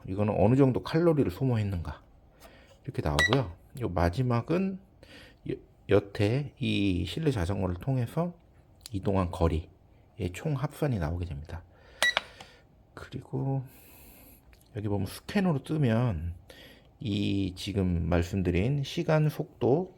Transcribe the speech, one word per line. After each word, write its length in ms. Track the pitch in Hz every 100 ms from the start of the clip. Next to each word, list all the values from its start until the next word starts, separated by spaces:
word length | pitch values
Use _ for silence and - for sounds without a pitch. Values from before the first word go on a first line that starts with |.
이거는 300 | - 95 104 90
어느 180 | 101
정도 280 | 131 143 -
칼로리를 480 | - 160 175 151 92
소모했는가 720 | - 135 113 101 90 76 - - - - - - - - -
이렇게 180 | - -
나오고요. 500 | 80 73 196 143 95 - - 135
요 100 | 110
마지막은 880 | 87 87 131 123 117 - 170 190 185 - - - - - - -
여-, 60 | - - _ -
여태 640 | 98 - - 104 127 139 -
이 460 | 117 104 101 90 90
실내 240 | - 160
자전거를 460 | 110 85 98 92 90
통해서 580 | - 131 117 - 175 - _ - - - -
이동한 400 | 98 104 95 90
거리의 360 | - 85 80 - - _ - _ - 92
총 200 | - 160
합산이 460 | 135 147 - 151 110
나오게 260 | 76 87
됩니다. 380 | 90 71 76 85 - - - - - - - - - - _ _ _
그리고 680 | - - - - 135 135 135 127 - - - - - - - - - -
여기 140 | 107 104
보면 180 | 101 98
스캔으로 560 | - - 208 185 139
뜨면 720 | - 156 131 113 123 85 85 87 - - - - - -
이 540 | 107 101 101 98 95
지금 520 | 90 101 98 92 85 82
말씀드린 720 | 87 87 98 90 85 113 143
시간, 460 | 139 - 160 156 151
속도, 680 | - - - 113 151 185